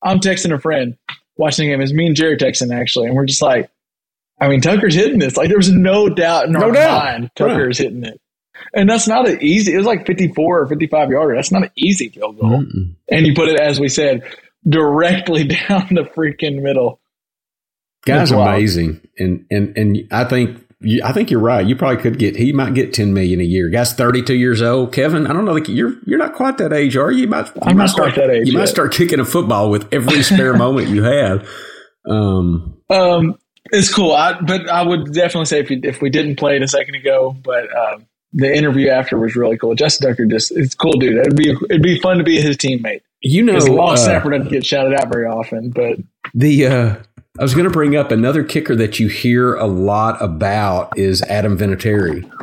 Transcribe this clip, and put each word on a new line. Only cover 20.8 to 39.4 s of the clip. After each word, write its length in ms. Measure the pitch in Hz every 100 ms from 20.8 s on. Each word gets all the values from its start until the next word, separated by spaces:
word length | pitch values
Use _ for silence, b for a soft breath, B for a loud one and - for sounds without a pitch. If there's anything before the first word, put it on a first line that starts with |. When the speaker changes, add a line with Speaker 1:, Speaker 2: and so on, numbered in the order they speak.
Speaker 2:
you, 200 | 110 117
I 80 | 104
think 180 | 208 233
you're 100 | 123
right. 260 | 113 104 98
You 100 | 127
probably 260 | 139 123
could 160 | 123 113
get, 180 | 104 -
he 160 | 120
might 220 | 139 131
get 180 | 131 123
ten 220 | - 104
million 260 | 98 92 90
a 40 |
year. 240 | 87 92 85
Guy's 240 | 110 120
thirty-two 420 | - 123 123 123
years 260 | 127 123 113
old. 300 | 117 131 123
Kevin, 340 | 135 143 160 139
I 60 |
don't 120 | 160
know 100 | 208
that 140 | 156 -
you're, 260 | 113 240 - -
you're 120 | 294
not 160 | 320
quite 240 | - 262 269
that 140 | 165
age, 240 | 151 143 127
are 140 | 143
you? 120 | 254
You 60 | 247
might, 180 | - -
you 60 | -
Speaker 1:
I'm 140 | - 185
Speaker 2:
might 80 |
Speaker 1:
not 60 | 196
Speaker 2:
start, 240 | - -
Speaker 1:
quite 120 | 127 135
that 80 |
age 120 | 120 131
Speaker 2:
you 60 |
might 60 | 127
Speaker 1:
yet. 80 | 151
Speaker 2:
start 240 | - 147
kicking 260 | - 175 147
a 40 |
football 460 | 123 - 110 107 104
with 180 | 104 -
every 300 | 143 120 147
spare 320 | 131 196 131
Speaker 1:
<laughs> 20 | 120
Speaker 2:
moment 320 | 123 135 92
you 140 | 104
have. 440 | 110 143 110 98 B B B B B _ -
Um, 680 | 107 104 95 87 82 82 - -
Speaker 1:
Um, 480 | 190 180 175 165 202 _ _ -
it's 220 | 208 190
cool. 200 | - 175
I, 280 | 147 165 180
but 280 | 170 185 165
I 140 | 175
would 300 | 175 170 147
definitely 340 | 151 170 170 151
say 140 | 151
if 100 | 139
you, 100 | 131
if 200 | 139 127
we 80 | 139
didn't 260 | 147 151 139
play 200 | 147 143
it 60 |
a 60 | 135
second 260 | 139 135 139
ago, 400 | 135 135 131 131
but, 220 | 131 123 117 120
um, 300 | 110 107 - _ _
the 160 | - 135
interview 340 | 139 151 135 135
after 300 | 131 131 117
was 180 | 113
really 220 | 117